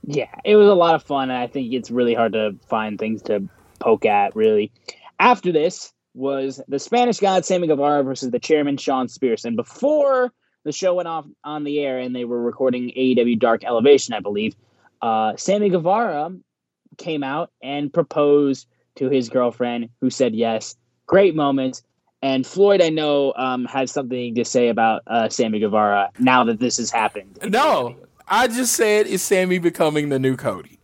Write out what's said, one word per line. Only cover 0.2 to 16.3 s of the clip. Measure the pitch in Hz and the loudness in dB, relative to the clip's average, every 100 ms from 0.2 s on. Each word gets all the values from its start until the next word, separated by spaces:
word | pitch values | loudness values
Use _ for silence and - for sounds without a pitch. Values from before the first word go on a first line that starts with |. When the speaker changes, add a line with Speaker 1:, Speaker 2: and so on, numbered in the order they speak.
| 117 - | -6 -8
Speaker 1:
it | - 208 | 2 6
was | 202 | 8
a | |
lot | 190 170 160 | 6 4 2
of | |
fun, | - 139 131 | 0 -4 -2
and | 127 | -4
I | 120 | -4
think | 143 123 | -6 -4
it's | 127 107 | -6 -4
really | 120 120 | 0 0
hard | 117 117 | 2 0
to | 110 107 98 _ | 0 -2 -6 _
find | 110 107 104 | -4 -4 -6
things | 110 110 | -6 -6
to | - 104 95 _ _ _ | -4 -4 -4 _ _ _
poke | - 110 110 | 0 2 2
at, | 101 101 110 | 2 0 2
really. | 110 107 107 _ - - - - | 2 2 -2 _ -20 -20 -20 0
After | 214 247 180 | 2 4 2
this | 160 165 - - _ _ | 0 0 -4 -18 _ _
was | 123 135 139 135 135 - | -8 -6 -4 -6 -8 -8
the | 139 | -8
Spanish | - 233 247 208 | -2 0 0 0
God, | 196 190 - | 0 0 0
Sammy | 185 170 | -2 0
Guevara, | 143 143 147 | 0 2 2
versus | 135 127 127 | 0 -4 -4
the | 120 | -6
chairman, | - 156 143 139 | 0 2 2 -2
Shawn | - 131 123 | -2 -2 -2
Spears. | - 131 113 120 | -2 -2 -2 -4
And | 113 | -6
before | 117 - 277 302 277 262 247 _ _ _ | -6 -4 0 2 2 2 0 _ _ _
the | 147 | -10
show | 147 185 180 | -2 0 0
went | 170 | -2
off | 165 147 - | -8 -10 -18
on | 147 151 | -12 -8
the | 147 147 | -4 -2
air | 143 127 | -2 -4
and | 127 123 | -4 -6
they | 120 | -4
were | 120 | -2
recording | 120 113 131 123 120 | -4 0 -2 0 -4
A | 127 | -2
E | 131 120 | 2 4
W | 120 117 | 2 2
Dark | 120 113 | 2 0
Elevation, | - 117 127 139 - | 0 2 6 6 4
I | 110 | -8
believe, | 98 104 110 - _ _ _ _ | -6 -4 -6 -8 _ _ _ _
uh, | 113 110 110 98 | -2 0 0 -4
Sammy | - 208 208 | -2 0 2
Guevara | 180 165 208 233 147 160 | 0 2 0 0 -4 -6